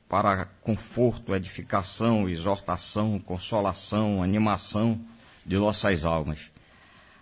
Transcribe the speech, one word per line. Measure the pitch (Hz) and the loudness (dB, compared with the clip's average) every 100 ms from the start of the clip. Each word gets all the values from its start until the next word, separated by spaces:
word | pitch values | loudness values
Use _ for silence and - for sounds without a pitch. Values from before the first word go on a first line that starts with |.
| - | -4
para | 95 101 95 90 - | 0 2 2 -2 -6
conforto, | 117 104 - 113 123 - - | -2 -2 -2 2 2 2 -2
edificação, | 95 90 - 85 101 90 - 117 110 92 | -2 -2 -10 -4 -2 -2 0 2 4 2
exortação, | 82 95 98 - 90 - 107 110 101 | 0 -2 -2 -2 -4 -4 -2 0 -2
consolação, | - 90 - 110 98 90 - 104 107 98 | -4 -8 -2 0 0 -2 -2 0 2 2
animação | 92 107 107 92 - 104 117 113 - - - - | 2 2 2 0 -2 0 2 0 -6 -20 -20 -14
de | - 95 | -2 2
nossas | 104 107 101 85 82 | 2 2 2 2 2
almas. | 82 76 78 - - - - - - - - | 0 -2 -6 -10 -20 -20 -20 -20 -20 -20 -20